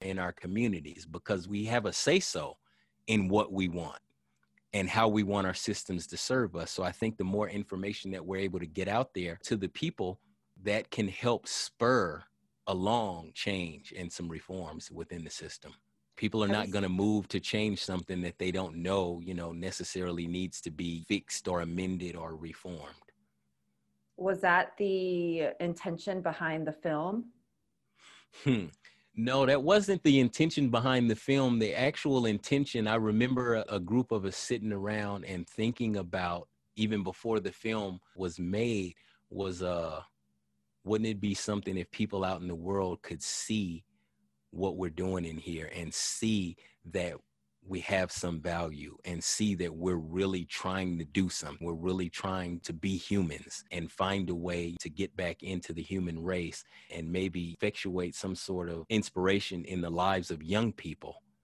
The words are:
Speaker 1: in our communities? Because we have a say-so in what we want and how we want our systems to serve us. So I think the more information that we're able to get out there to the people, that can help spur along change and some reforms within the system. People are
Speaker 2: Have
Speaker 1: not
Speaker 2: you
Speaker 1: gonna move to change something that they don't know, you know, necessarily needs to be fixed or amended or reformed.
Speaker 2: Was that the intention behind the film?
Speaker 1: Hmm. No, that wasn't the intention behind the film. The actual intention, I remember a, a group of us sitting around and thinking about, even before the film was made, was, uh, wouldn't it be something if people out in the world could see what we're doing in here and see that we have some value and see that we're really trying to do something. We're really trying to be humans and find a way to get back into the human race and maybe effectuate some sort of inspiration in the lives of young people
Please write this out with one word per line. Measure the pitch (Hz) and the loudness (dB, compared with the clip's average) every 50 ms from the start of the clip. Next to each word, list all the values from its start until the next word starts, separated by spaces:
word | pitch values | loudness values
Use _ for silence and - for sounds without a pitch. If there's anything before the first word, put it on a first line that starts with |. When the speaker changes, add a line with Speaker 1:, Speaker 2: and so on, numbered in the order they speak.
Speaker 1:
in | - 95 95 92 | -6 -4 -2 -2
our | 90 87 | -2 -4
communities? | - - - 90 98 113 120 113 95 82 73 73 - - - | -4 -6 -6 -4 0 0 2 2 0 -2 -6 -10 -14 -14 -12
Because | 82 80 - - - 101 90 87 | -12 -12 -6 -4 -2 -2 -2 -2
we | 101 101 104 107 | -4 -4 -4 0
have | 110 120 123 104 | 0 0 2 2
a | 95 - | 0 0
say-so | - - 143 170 190 - - - 82 73 76 - - _ _ _ _ _ _ _ _ _ | 2 4 6 6 6 4 0 -2 -4 -4 -6 -8 -14 _ _ _ _ _ _ _ _ _
in | - 110 104 95 92 | 2 2 4 4 6
what | 101 104 104 - | 6 4 4 4
we | 95 95 95 | 2 0 2
want | 87 85 87 82 - - - - _ _ _ _ _ _ _ _ _ _ _ _ _ - | 2 0 -2 -4 -6 -10 -14 -18 _ _ _ _ _ _ _ _ _ _ _ _ _ -2
and | 101 92 | 0 0
how | 87 98 110 113 | 2 4 4 6
we | 110 104 110 101 | 6 6 4 4
want | 98 101 101 98 | 2 2 2 2
our | 90 92 | 0 0
systems | - - 110 101 - - - 92 85 - | -2 -2 -2 -2 -4 -4 -4 -4 -4 -4
to | - 87 | -6 -6
serve | - - - 131 131 117 90 87 | -4 0 2 2 2 2 0 -2
us. | 85 82 - | -4 -6 -4
So | - - 92 | -4 -2 -2
I | 87 | -2
think | - - 113 110 110 | -2 -2 -2 -2 0
the | - 92 | 0 0
more | 92 98 104 107 - | 0 2 0 0 0
information | 101 104 101 - 98 92 98 104 104 - - 95 | -2 -4 -6 -4 -6 -4 -4 -4 -4 -6 -6 -8
that | 95 90 82 | -8 -6 -6
we're | 92 95 95 | -4 -2 0
able | 98 92 90 87 | 0 0 -2 -4
to | 87 | -6
get | 76 71 95 90 | -6 -4 -2 0
out | 98 104 123 131 - - | 2 2 2 2 0 -2
there | 90 90 85 85 - - | -4 -4 -4 -6 -8 -4
to | - 117 | -2 0
the | 101 95 87 | 0 0 -2
people, | - - 156 170 - - 95 92 - - _ _ _ _ _ _ _ 95 | -4 -4 -4 -4 -2 -2 -2 -4 -4 -6 _ _ _ _ _ _ _ -6
that | 95 104 104 110 - - | -2 0 0 0 -2 -2
can | - 120 104 | -2 -2 -2
help | 92 90 - 123 120 117 - - | -2 -2 0 0 2 2 0 -2
spur | - - - - - - - 117 123 131 117 92 82 76 78 - - _ _ _ _ _ _ _ | -4 -6 -6 -6 -6 -2 2 4 4 6 4 4 2 -2 -6 -12 -18 _ _ _ _ _ _ _
along | 98 95 92 95 104 120 117 110 98 85 82 80 78 - | -2 0 2 2 2 2 2 2 0 -4 -6 -10 -10 -10
change | - - 101 98 92 87 82 76 - - - - | -6 -2 -2 -2 -2 -2 -6 -8 -12 -16 -14 -10
and | 95 87 82 | -10 -8 -8
some | - - 87 82 | -8 -8 -6 -6
reforms | 82 78 - - 92 92 85 78 78 78 - - | -8 -8 -10 -8 -8 -8 -8 -8 -10 -12 -12 -12
within | - 82 82 - 87 85 80 | -10 -10 -10 -10 -10 -10 -10
the | 78 | -10
system. | - - 80 76 - - - 71 - - _ _ _ _ _ _ _ | -10 -12 -12 -12 -14 -14 -16 -18 -20 -20 _ _ _ _ _ _ _
People | - 113 101 - 110 104 | -2 -2 2 2 4 4
are | |
Speaker 2:
Have | 98 104 | 4 4
Speaker 1:
not | 107 98 | 2 2
Speaker 2:
you | 98 98 | 0 0
Speaker 1:
gonna | 101 98 | 0 2
move | 92 92 95 101 107 107 104 92 | 2 2 4 4 4 4 2 2
to | - - 92 | 0 -4 -4
change | - - - 107 110 107 98 - - | -2 0 0 2 2 2 0 -2 -2
something | 101 92 90 87 - 92 90 | -2 -2 -4 -4 -4 -4 -2
that | 87 85 - - | -2 -4 -4 -2
they | 92 92 | -2 0
don't | 90 92 95 85 80 | 0 0 -2 -4 -4
know, | 85 85 92 98 98 90 87 87 85 | -4 0 2 2 2 2 0 -2 -4
you | 85 92 90 | -6 -6 -4
know, | 87 85 85 | -4 -4 -6
necessarily | 82 85 92 92 - - 87 - - 92 90 90 87 87 85 | -6 -6 -6 -6 -6 -6 -6 -6 -4 -4 -2 -2 -2 -2 -2
needs | 85 87 92 95 90 - - | -2 -2 -2 -2 -4 -6 -8
to | - 85 | -10 -8
be | 76 76 87 87 85 82 82 - | -6 -4 -4 -4 -4 -4 -2 0
fixed | 104 95 - - - - - 92 | 0 0 0 -4 -8 -6 -2 -2
or | 90 87 | -2 0
amended | 87 85 87 92 92 92 92 85 90 87 85 | 0 -2 -2 -2 -2 -2 -2 -2 -4 -6 -6
or | 85 82 82 80 | -8 -8 -10 -10
reformed. | 78 82 80 - - - 92 87 76 73 71 - - _ - _ _ _ _ _ _ _ _ _ _ _ _ _ _ _ _ _ _ _ _ _ | -10 -10 -12 -12 -10 -10 -10 -10 -10 -12 -14 -16 -20 _ -20 _ _ _ _ _ _ _ _ _ _ _ _ _ _ _ _ _ _ _ _ _
Speaker 2:
Was | - 185 196 190 185 | -2 0 0 2 4
that | 190 180 175 180 - - - | 4 6 6 6 4 2 0
the | - 202 196 190 185 185 185 180 175 170 170 165 165 151 - - - | 0 2 2 2 2 2 2 2 2 2 2 2 2 0 0 0 0
intention | 175 175 170 - - 180 170 165 - 202 190 185 | -2 -2 -2 -2 -4 -4 -4 -4 -4 -4 -2 -2
behind | 180 165 156 - 170 160 156 160 156 | -2 -2 -2 0 -2 0 0 0 -2
the | 156 | -4
film? | 151 - - 165 156 156 165 185 208 233 233 - - _ _ _ _ _ _ _ _ _ _ _ _ _ - - - - - _ - - - | -4 -2 -2 0 0 0 0 0 -2 -4 -4 -6 -12 _ _ _ _ _ _ _ _ _ _ _ _ _ -20 -20 -20 -20 -20 _ -16 -2 2
Speaker 1:
Hmm. | 143 123 107 87 76 - _ - - - _ _ _ _ | 2 2 2 0 -4 -10 _ -20 -20 -20 _ _ _ _
No, | 113 113 127 131 135 135 | -2 0 4 4 6 6
that | 131 143 135 | 6 6 6
wasn't | 139 170 202 214 196 202 190 170 - | 6 6 6 6 6 4 2 6 8
the | 151 135 135 | 8 10 10
intention | 123 113 - - 156 165 - 151 139 120 | 8 6 6 4 4 4 4 4 4 4
behind | 120 113 117 131 127 123 120 113 | 4 4 6 6 6 6 6 4
the | 107 | 4
film. | - - 135 139 139 131 123 120 113 | 2 2 2 4 4 6 4 4 4
The | 110 101 - | 2 2 2
actual | 113 131 147 151 - - 147 135 127 117 | 2 2 2 0 0 2 2 4 4 4
intention, | 110 104 104 - - 143 143 139 - - 117 107 | 4 2 0 2 2 2 2 2 2 0 0 2
I | 107 113 | 2 2
remember | 117 110 107 107 113 123 131 131 127 123 120 117 | 4 4 4 4 4 4 4 4 2 4 4 2
a, | 110 - - 107 | 2 2 0 -2
a | 95 | -2
group | 87 92 113 127 123 - 113 | 0 2 2 2 4 2 0
of | 101 95 | 0 0
us | 95 - | -2 -4
sitting | - - - 123 107 107 107 | -4 -2 -2 -2 0 0 -2
around | 101 98 98 104 107 107 104 101 101 95 - | -2 -2 -2 -2 0 0 -2 -2 -4 -4 -6
and | - 95 90 123 | -6 -6 -6 -6
thinking | - - 113 110 120 123 - 120 110 104 | -6 -2 0 0 2 2 2 0 0 0
about, | 98 90 85 92 92 90 87 85 87 - - _ _ _ _ _ | 0 -2 -2 -2 -2 0 0 -2 -4 -6 -10 _ _ _ _ _
even | 110 110 107 110 101 90 | 0 2 2 2 0 0
before | 92 - - - 113 110 107 | -2 -4 -4 -2 0 0 2
the | 92 92 | 0 -2
film | - - - 113 110 107 101 95 90 87 - _ - | -4 -4 -2 -2 0 0 -2 -4 -6 -10 -14 _ -6
was | 95 95 87 - - | -4 -4 -4 -2 -4
made, | 87 87 98 110 120 120 113 101 92 87 - - _ _ _ _ _ - | -2 0 0 2 2 2 2 0 -2 -4 -8 -14 _ _ _ _ _ -10
was, | 92 95 98 95 90 87 | -6 -4 -4 -4 -4 -2
uh, | 92 90 87 85 82 80 76 73 - - _ _ _ _ _ _ _ _ _ _ _ _ _ _ - | -2 -2 0 -2 -2 -4 -6 -8 -10 -14 _ _ _ _ _ _ _ _ _ _ _ _ _ _ 0
wouldn't | 95 107 107 113 110 | 0 2 2 2 0
it | 107 95 | 0 0
be | 107 104 98 | 0 0 0
something | - - 107 104 101 101 98 95 | 0 0 0 0 0 0 -2 -2
if | 92 85 - | -2 -4 -4
people | - - 107 - 101 95 95 | -2 -2 -2 0 0 0 0
out | 92 92 85 | 0 0 -2
in | 90 | -4
the | 90 85 | -4 -6
world | 82 85 95 98 98 92 90 85 - | -4 -2 0 0 2 2 0 -2 -4
could | - - 85 80 | -8 -10 -10 -8
see | - - - - - - 110 107 98 87 82 85 - _ _ _ _ _ _ _ _ _ _ _ _ _ | -6 -6 -6 -4 -2 -2 0 0 0 -2 -4 -8 -12 _ _ _ _ _ _ _ _ _ _ _ _ _
what | - 85 95 95 76 | -4 -2 -2 0 0
we're | 90 92 85 | 0 -2 -2
doing | 78 87 92 95 92 90 85 | -2 -2 0 0 0 0 -2
in | 82 80 | -4 -6
here | 78 - 90 82 78 80 76 - | -6 -6 -6 -6 -6 -8 -8 -8
and | 87 82 82 - | -8 -8 -6 -4
see | - - - - - 113 110 107 101 92 85 - - - - _ _ - | -4 -2 -2 -2 0 2 2 2 2 0 -2 -6 -10 -16 -20 _ _ -10
that | 85 90 92 87 85 73 - - _ _ _ _ _ _ _ - | -6 -2 -2 -2 -2 -4 -8 -14 _ _ _ _ _ _ _ -10
we | 92 95 90 | -6 -6 -4
have | - - 98 95 92 - | -2 0 2 2 2 0
some | - - - 87 85 78 | -2 -4 -4 -2 -2 -2
value | 73 85 85 85 85 78 76 71 71 71 - - - | -2 -2 -2 -2 -2 -4 -6 -8 -12 -14 -14 -12 -8
and | 90 87 85 | -8 -6 -4
see | - - - - 107 107 95 | -2 -2 0 2 2 2 2
that | 85 90 82 80 | 2 0 -2 -2
we're | 80 87 92 90 | -2 0 0 0
really | 82 80 80 87 92 98 95 95 90 78 | 0 -2 -2 0 0 2 2 0 -2 -4
trying | - - - - 92 92 95 92 90 87 | -6 -6 -4 -2 -2 0 0 0 0 0
to | 82 78 | -2 -4
do | 73 73 95 95 | 0 2 2 2
something. | 85 - - 76 73 73 76 82 | 2 0 -4 -6 -8 -8 -6 -6
We're | 85 82 | -4 -4
really | 80 87 92 92 95 90 82 | -2 0 0 0 0 -2 -4
trying | - - - 95 95 92 90 87 87 85 | -4 -4 -4 -2 -2 -2 -2 -4 -4 -6
to | - - | -6 -8
be | 82 78 - 98 95 | -6 -4 -2 -2 -2
humans | 87 - - 101 101 90 78 71 67 - - - - - - | -2 -2 0 2 2 2 0 -2 -6 -10 -12 -14 -14 -12 -8
and | 90 87 82 - | -8 -6 -6 -6
find | - - 95 95 98 98 90 90 | -2 0 0 2 2 0 0 -2
a | 87 | -2
way | 85 87 87 87 87 85 85 87 87 | -2 -2 -2 -2 -2 -2 -4 -6 -8
to | - 82 | -10 -8
get | 76 95 95 - - | -4 -4 -4 -4 -2
back | - 90 85 85 - 80 | -4 -4 -4 -4 -6 -6
into | 95 92 87 - - 80 | -6 -4 -4 -6 -6 -8
the | 82 | -8
human | 80 - 95 95 90 85 82 80 82 | -6 -4 -2 -2 -2 -2 -4 -4 -2
race | 92 92 90 85 80 - - - _ - - - - | -2 -2 -2 -2 -4 -6 -10 -14 _ -20 -20 -16 -12
and | 85 85 80 82 | -8 -6 -4 -2
maybe | 87 92 95 92 87 90 85 85 | 0 0 0 0 -2 -4 -4 -6
effectuate | 82 - 107 104 - - - 95 90 92 87 85 - | -4 -2 -2 -2 -2 -4 -4 -2 -2 -2 -2 -2 -4
some | - - 95 90 | -6 -6 -6 -4
sort | - - - 92 90 87 87 | -4 -4 -4 -4 -2 -4 -4
of | 82 82 80 | -6 -6 -2
inspiration | - 113 107 - - - 92 92 95 101 101 - - 95 85 - | 0 2 2 2 0 0 2 4 4 4 4 2 -2 -4 -6 -6
in | - 92 90 | -4 -2 -2
the | 87 82 | -2 0
lives | 85 87 92 98 95 92 85 - | 2 2 4 4 2 2 0 -4
of | 85 76 | -6 -6
young | 76 80 98 107 117 110 | -2 0 2 2 2 2
people | - - - 82 76 - - - - - - _ _ _ | 0 -4 -8 -10 -10 -10 -12 -14 -14 -16 -20 _ _ _